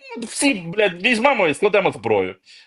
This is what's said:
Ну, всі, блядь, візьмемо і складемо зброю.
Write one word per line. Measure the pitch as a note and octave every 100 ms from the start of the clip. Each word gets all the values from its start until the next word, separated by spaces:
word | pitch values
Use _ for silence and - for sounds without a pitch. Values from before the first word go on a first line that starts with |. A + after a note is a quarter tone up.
| C5+ A#4
Ну, | A3+
всі, | - C#4+
блядь, | G#3 E3 G3+ G3+ F3 A3
візьмемо | A3 C#4 A#3+ E3+
і |
складемо | C#3 G3+ G3+ E3+
зброю. | B2+ A2+ G#2 F#2 F#2+ _ -